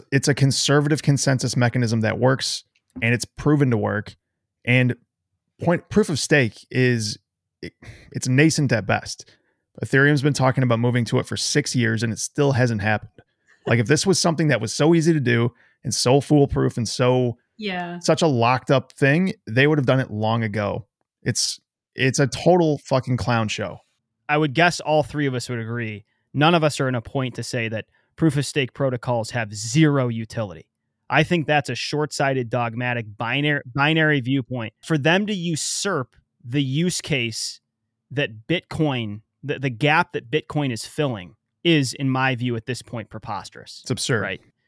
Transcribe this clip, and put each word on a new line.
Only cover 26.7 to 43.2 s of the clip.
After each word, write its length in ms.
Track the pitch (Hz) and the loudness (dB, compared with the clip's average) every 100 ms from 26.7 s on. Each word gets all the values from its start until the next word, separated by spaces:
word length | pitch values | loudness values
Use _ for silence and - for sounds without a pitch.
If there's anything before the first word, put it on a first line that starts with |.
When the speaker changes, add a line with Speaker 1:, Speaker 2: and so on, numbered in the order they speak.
| - | 0
Speaker 3:
are 80 | 135 | -2
in 60 | 123 | -2
a 60 | |
point 340 | - 139 127 123 | -4 -6 -6 -6
to 80 | |
say 240 | 117 123 113 | -8 -6 -4
that 160 | 110 - _ _ - | -6 -10 _ _ 0
proof 220 | 117 139 | 0 2
of 80 | 131 | -2
stake 280 | 147 127 | -2 -4
protocols 580 | - 139 123 - 120 107 | -2 -2 -2 -2 -4 -4
have 220 | 120 104 104 | -6 -6 -8
zero 520 | 110 147 156 139 123 | 0 4 6 4 0
utility. 580 | 113 110 120 104 78 - _ _ _ - | -4 -8 -8 -10 -10 -20 _ _ _ -2
I 140 | 139 | 0
think 240 | 156 175 143 | 2 0 2
that's 220 | 147 139 | 0 0
a 60 | 120 | -6
short-sighted, 760 | - 147 151 - 139 131 120 | -4 -4 -2 -2 0 0 -2
dogmatic, 560 | 123 117 113 123 120 104 101 | -2 -4 -4 -4 -4 -8 -8
binary, 440 | 117 135 147 143 127 | -4 -2 0 -2 -4
binary 540 | 139 143 160 156 143 | 0 2 4 2 2
viewpoint. 520 | 120 135 117 127 110 - | 0 -2 -4 -8 -10 -10
For 160 | - 160 | -4 0
them 280 | 147 185 208 | 2 2 0
to 60 | |
usurp 840 | 196 170 156 - - 202 160 123 _ _ _ | -4 -4 -4 -4 -4 -4 -4 -6 _ _ _
the 180 | 120 143 | -4 -2
use 380 | 135 139 180 - | 0 0 0 -2
case 580 | - 139 117 110 - - _ _ _ _ _ | -2 -2 -2 -6 -10 -12 _ _ _ _ _
that 360 | 131 143 110 - | -6 -6 -6 -4
Bitcoin, 760 | 175 - - 156 127 110 104 - _ | -4 -4 -2 -2 -2 -6 -10 -14 _
the, 140 | 135 139 | -8 -4
the 100 | 135 | -4
gap 440 | 110 147 160 175 | 0 2 2 2
that 160 | 127 117 | -4 -4
Bitcoin 400 | 151 - 147 139 | -4 -4 -4 -2
is 140 | 113 - | -4 -8
filling 500 | - 147 107 85 - _ _ | -4 -4 -4 -12 -20 _ _
is, 300 | 175 156 127 | 2 4 2
in 160 | - 135 | -2 -2
my 260 | 131 131 117 | 0 0 0
view, 200 | 123 117 | -2 -4
at 100 | 131 | -6
this 160 | 120 | -10
point, 280 | - 120 104 | -10 -12 -12
preposterous. 720 | 107 | -14